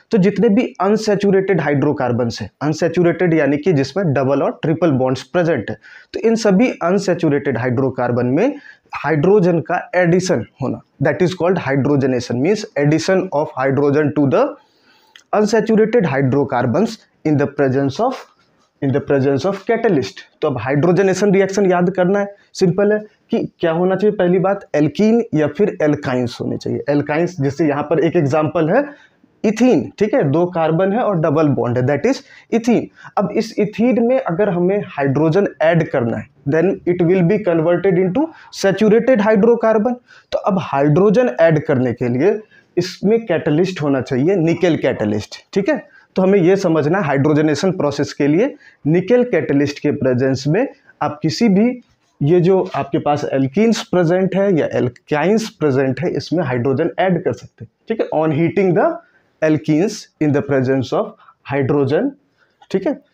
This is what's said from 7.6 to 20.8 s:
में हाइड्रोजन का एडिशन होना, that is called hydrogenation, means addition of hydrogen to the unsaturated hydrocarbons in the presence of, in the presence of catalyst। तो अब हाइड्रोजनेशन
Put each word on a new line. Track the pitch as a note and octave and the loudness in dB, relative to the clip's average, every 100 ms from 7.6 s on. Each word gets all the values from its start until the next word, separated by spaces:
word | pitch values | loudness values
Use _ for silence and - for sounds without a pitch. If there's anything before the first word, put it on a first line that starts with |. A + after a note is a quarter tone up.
| B2+ A#2 C3 C3 A#2+ A#2+ B2 | -2 0 -2 -2 -2 0 0
में | C#3 B3 D4 - - - - | 0 0 -2 -12 -20 -16 -8
हाइड्रोजन | C#3+ D#3 E3 G#3+ F3+ E3+ | -2 0 4 4 4 0
का | B2+ F3 - F3+ | -2 -6 -4 0
एडिशन | F3 F3+ F3+ D3 G#2 - | 2 2 0 -2 -4 -8
होना, | B2+ A2+ - - | -8 -8 -10 -4
that | D3 D3 F3+ | -2 0 -2
is | - | 0
called | E3 F#3 | -2 -2
hydrogenation, | C3+ C#3 C3+ D3 C3 B2+ - A#2+ | -2 0 2 2 0 -2 -2 -2
means | D3 G#3 - - | 0 -2 -4 -2
addition | D3 D#3+ D#3+ F#3+ F#3 | 0 0 0 -2 0
of | C#3+ D#3 - | -4 -4 -2
hydrogen | C3+ C3+ C#3+ C#3+ D3+ D3+ | -2 0 2 2 0 0
to | C#3 | 2
the | E3+ C#4+ - _ _ _ _ _ _ - | 2 0 -4 _ _ _ _ _ _ -4
unsaturated | G3 G#3+ A3+ A3 A3 A3 A#3+ E3+ | 0 2 0 2 2 4 2 0
hydrocarbons | C3+ C3+ C#3 C#3 B2 B2 D3 A3 - _ _ D#3 | 0 0 0 0 0 0 0 -2 -4 _ _ -2
in | D3 | 0
the | C#3+ | 0
presence | - C#3 C3 C#3 C3+ | 0 0 0 -2 -2
of, | A#3 B3+ - _ _ _ _ - | -4 -4 -14 _ _ _ _ -6
in | C#3 | -2
the | C3+ | -2
presence | C#3+ C#3 C3+ C#3 F#3 | 0 0 2 0 -2
of | F#3+ - | -6 -4
catalyst। | A3+ A3+ D#3+ - - - - | -2 0 0 -2 -10 -20 -6
तो | D#3 | -4
अब | B2 | -4
हाइड्रोजनेशन | A2+ D3 | -2 0